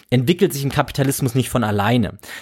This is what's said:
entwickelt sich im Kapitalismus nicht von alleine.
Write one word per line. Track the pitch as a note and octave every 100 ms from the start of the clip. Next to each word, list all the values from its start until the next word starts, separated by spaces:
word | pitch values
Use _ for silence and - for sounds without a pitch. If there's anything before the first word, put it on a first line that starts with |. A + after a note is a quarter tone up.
| -
entwickelt | B2+ B2 F3 F#3+
sich | C#3+
im | C#3
Kapitalismus | D3 C3 - C#3 C3+ C3
nicht | B2+ A#2+
von | C3
alleine. | G#2+ G#2 G2+ B2 G2 - - -